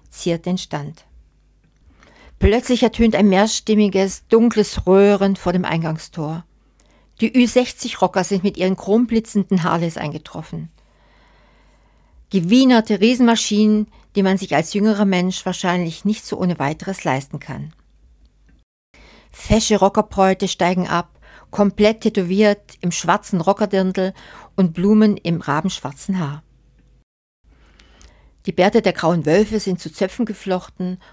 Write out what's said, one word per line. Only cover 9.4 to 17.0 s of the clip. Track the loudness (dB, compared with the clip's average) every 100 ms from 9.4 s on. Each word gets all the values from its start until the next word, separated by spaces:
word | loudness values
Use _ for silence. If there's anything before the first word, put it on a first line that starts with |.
| 0 0
Harleys | 0 -2 -2 -6
eingetroffen. | -8 -10 -14 -16 -12 -14 -14 _ _ _ _ _ _ _ _ _ _ _ _ _ _ _ _
Gewienerte | -2 4 4 6 4 2 0
Riesenmaschinen, | 2 4 2 2 0 2 2 2 -2 _ _ 0
die |
man | 2 0
sich | 0 -2
als | -2
jüngerer | 0 0 2 0
Mensch | 0 -2 -4 -8
wahrscheinlich | -4 -2 -2 -4 -4 -6
nicht | -4 -8
so | -4
ohne | -4 -2
weiteres | -4 -6 -8 -6